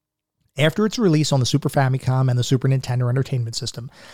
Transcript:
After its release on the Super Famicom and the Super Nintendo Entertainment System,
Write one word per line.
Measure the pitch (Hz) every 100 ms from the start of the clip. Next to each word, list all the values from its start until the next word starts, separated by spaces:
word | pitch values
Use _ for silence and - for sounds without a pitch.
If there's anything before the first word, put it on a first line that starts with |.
| _ _ _ _ _ -
After | 151 180 214
its | 247
release | 208 156 147
on | 139
the | 120
Super | 143 143
Famicom | 143 131 131 - 131 131
and | 123
the |
Super | 120 131 135
Nintendo | 135 - 127 123
Entertainment | 127 123 127 113 113
System, | 110 - 123 - -